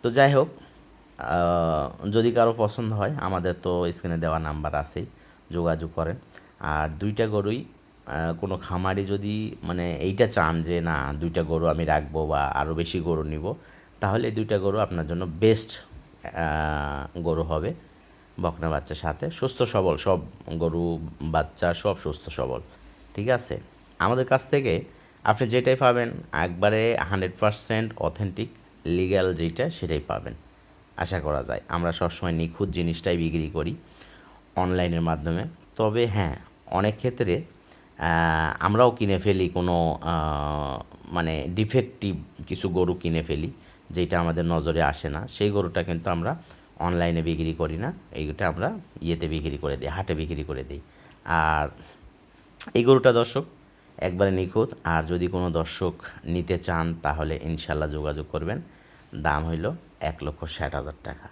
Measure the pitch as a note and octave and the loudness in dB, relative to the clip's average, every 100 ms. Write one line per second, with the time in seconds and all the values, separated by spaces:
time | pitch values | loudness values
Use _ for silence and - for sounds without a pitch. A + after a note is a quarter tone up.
0 | B2 A#2+ C#3 C#3 D#3+ - - - - - | 2 6 8 8 4 -2 -20 -20 -20 -20
1 | - - A#1 E2+ F2 F2 E2 D#2 C#2 - | -20 -10 -2 2 4 4 2 2 -2 -4
2 | G2 A2 A2+ A#2 A2+ A2+ G#2+ - A2+ G#2+ | 0 2 4 6 4 4 0 0 -2 0
3 | G2+ D3 F#2 F#2+ F2+ F2 F#2 F2+ F2 E2+ | -2 -2 -2 0 0 -2 0 0 0 -2
4 | F2+ E2 E2 D#2+ D#2 D2+ D2+ D2+ D2+ - | -4 -2 0 0 -2 -4 -2 -2 -4 -8
5 | - - - - - E2 E2+ D#2+ E2 E2 | -10 -14 -20 -20 -6 0 0 0 -2 -4
6 | D#2+ G#2 - - - - - D2+ D#2 D#2 | -4 -4 -12 -20 -20 -10 -2 0 -2 -2
7 | G2+ G#2 A2+ G#2 G2 A#2+ - - - - | -4 -2 0 0 0 -4 -6 -18 -20 -20
8 | - D2 E2 E2+ G2 F#2 - F2+ F#2 F#2+ | -8 -2 -2 -2 -2 -4 -4 -2 0 -2
9 | G2 G2+ G2+ G#2+ G#2+ - E2 F2 F2 D2+ | -2 -2 -2 -4 -4 -8 -6 -2 -2 -2
10 | F2 G2 A2+ G#2 D#2+ E2 D#2+ F2 E2 D2+ | -2 4 4 6 4 4 0 0 0 0
11 | C2+ D2 E2 E2+ E2 E2 E2 D#2 D#2+ D2+ | -2 -2 -2 0 0 2 2 2 4 2
12 | D2 D#2 D#2 D2 C#2 - D2+ D#2+ E2 F#2+ | 2 -2 0 0 0 0 -2 -2 -2 -2
13 | E2 E2 D2+ D#2 E2+ C#3 - - - - | 0 0 -2 -4 -6 -8 -14 -20 -20 -4
14 | G2+ G#2+ A#2+ A2 G#2+ G#2 F#2+ G2+ G2 F2 | 0 0 0 -2 0 2 2 2 0 -2
15 | D2+ E2+ F#2 D#2+ A2 A2 - - - - | -2 -2 -4 4 6 6 0 -12 -14 -20
16 | - - - - D#2+ D#2 D#2 D2+ C#2+ C#2+ | -20 -16 -10 -2 0 0 0 -2 -2 -6
17 | C#2+ F2 E2 D#2+ D#2+ D#2 F#2 E3 - - | -8 -6 -2 0 0 -2 -2 -6 -12 -20
18 | - - - - F2 E2 E2 D2 - D#2 | -20 -20 -18 -4 -4 -2 -2 -2 -4 -6
19 | E2 D#2 - E3+ - - A#2+ G#2+ F#2 D2 | -4 -4 -6 -2 -4 0 2 2 2 2
20 | - F2+ - - - E2 E2 E2 E2+ E2 | 2 0 0 -14 -8 -2 0 0 -2 -2
21 | D#2+ - D#2 D#2 D2+ - F2 E2+ G#2 F#2 | -6 -8 -2 0 0 -2 -2 0 -2 -2
22 | D#2+ D2 - - B1+ A#1+ - - - - | -4 -8 -10 -6 -4 -4 -10 -20 -20 -20
23 | - - G#2+ B2 - - - - - - | -14 -6 0 0 -2 -8 -10 -20 -20 -2
24 | F#2+ B2 C3 C3 - D3 C3 E2+ - - | 0 2 2 2 2 0 2 0 -2 -16
25 | - - G#2+ G#2+ B2+ B2 B2+ C3 C3 A#2+ | -20 -4 0 2 4 2 4 4 4 4
26 | A#2 - - C2+ F2+ F2 G#2 A2 A2+ A#2 | 0 -4 -6 -2 -2 2 2 4 2 2
27 | E2+ G2 F#2 - G#2+ G#2+ - A2 A2+ A2 | 0 0 -2 2 0 0 -2 -2 -2 -2
28 | - - G2+ F2 A2+ - - - D#2+ F2 | -4 -2 -6 -4 -8 -8 -20 -10 -2 0
29 | F#2 G2 F#2 E2+ E2 E2 C#3+ - E2+ D2+ | 4 4 2 2 -2 0 -4 -2 -2 -2
30 | - G#1 B1 A1+ - - - - - - | -2 -6 -6 -14 -18 -20 -20 -20 -18 -6
31 | E2+ F#2 D2+ D2 B1 G#1 - E2+ E2+ E2 | -4 -2 0 -2 -2 -6 -4 -2 -2 0
32 | F2 - F#2 E2 E2 E2 G2 F2+ E2+ E2 | -2 -2 -2 0 -2 -2 -4 0 -2 -2
33 | G2 F2 E2 D#2+ D#2 D#2+ D#2 - - - | 0 0 0 0 -2 -4 -4 -6 -12 -20
34 | - - - - - - F2+ F2+ F2+ E2+ | -20 -20 -20 -20 -8 -2 2 2 2 2
35 | E2 D#2+ D#2 E2 A#2 - - - A2 A2 | 0 0 0 -2 -4 -10 -20 0 0 2
36 | A#2 G#2 E2+ C2+ - - - F#2 G#2 G#2+ | 2 2 0 -2 -12 -20 -4 2 2 2
37 | B2+ B2 G#2 F2+ E3 - - - - - | -4 0 0 0 -2 -18 -20 -20 -20 -4
38 | E2 E2 E2 D#2+ D#2+ - F2 G#2 B2 A2+ | 2 4 4 4 2 0 2 6 6 6
39 | G2+ F#2+ G#2 F#2+ F2+ F2+ F2+ F2 E2 - | 0 2 2 2 2 0 2 2 2 0
40 | E2 E2 D#2 D2 D2 D2 C#2+ C2+ - - | -2 0 0 -2 -2 -2 -4 -6 -10 -18
41 | - E2+ E2 D#2+ C#2 F2+ G#2+ B2+ B2 - | -6 -2 0 -2 -2 -2 2 2 0 -4
42 | G2+ E2+ C#2+ - - F#2 G2 F2+ F2 F2+ | -4 -4 -8 -16 -8 -4 0 2 2 2
43 | E2+ E2 D#2+ D2+ D#2+ - - - - F2 | 0 -2 0 -4 -4 -10 -20 -20 -8 -2
44 | E2+ F2 E2+ E2 E2+ E2 D2+ D#2+ D2 D2 | 0 2 2 0 2 2 2 2 2 2
45 | D#2+ D2 - - G#2 G2+ F2+ E2 E2+ E2+ | -6 -6 -8 -2 0 2 0 -2 -2 -2
46 | E2 E2+ F2+ E3 - - - - F2 F2 | -2 -2 -2 -4 -10 -20 -20 -4 0 2
47 | E2+ E2 E2 D#2+ D#2+ D#2+ D#2+ D#2+ B2 E3 | 2 2 0 0 -2 -2 -2 -2 -6 -8
48 | - - D2+ D2 F#2 D#2+ B2 G#3+ - - | -12 -8 -6 -2 -2 0 -4 -4 -12 -8
49 | E2 E2 D#2 D#2 D2+ C#2 D2+ C#2 C2 E2+ | -2 -2 -2 -2 -4 -4 -4 -4 -4 -4
50 | G2 D#2+ D#2 D#2 C#2+ C2+ C2 C#2+ - - | -4 -4 -4 -6 -6 -8 -8 -12 -14 -20
51 | - - - E2 D#2 D#2 D2 - - - | -20 -16 0 2 4 2 0 -6 -20 -20
52 | - - - - - - - A#2+ A#2+ C3 | -20 -20 -20 -20 -20 -8 -2 2 8 8
53 | B2+ A#2 A#2 C3 E3 - - - - - | 8 4 2 -2 -6 -14 -20 -20 -20 -4
54 | F#2 F2+ G2 F#2+ F#2 A2 A2+ - E2 E2 | -2 2 4 4 2 2 0 -2 0 0
55 | D#2+ F2 F2 F#2 F2+ E2 D#2+ - F2+ E2 | 2 0 0 0 0 0 -2 -2 -2 -2
56 | - - - F2 E2+ F2+ - E2+ E2 E2 | -14 -12 -4 -2 0 -2 0 0 0 0
57 | D2+ D2+ D#2 D#2 D#2 D#2+ - D2+ D#2 D2+ | -2 0 -2 -2 -4 -4 -2 -2 -2 -2
58 | D2+ D2 D2+ D#2+ E2 A#2 - - - - | -4 -4 -4 -4 -4 -6 -8 -20 -20 -20
59 | - - D2 D2 D#2+ D#2+ G2 E3 - - | -14 -2 0 0 0 -2 -2 -6 -12 -6
60 | D2+ E2 C#2+ D2+ D#2 - D2 C#2 C2+ C#2+ | -6 -4 -8 -6 -10 -6 -4 -4 -8 -10
61 | - B1 - | -12 -14 -16